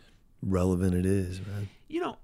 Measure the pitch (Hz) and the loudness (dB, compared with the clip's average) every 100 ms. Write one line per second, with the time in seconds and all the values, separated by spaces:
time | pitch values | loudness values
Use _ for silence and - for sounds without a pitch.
0 | - - _ - - 92 92 90 95 90 | -20 -20 _ -8 0 2 4 2 2 2
1 | 92 98 90 92 98 101 101 - - 330 | 2 2 0 -6 -8 -8 -10 -12 -10 -6
2 | 311 - | -6 -8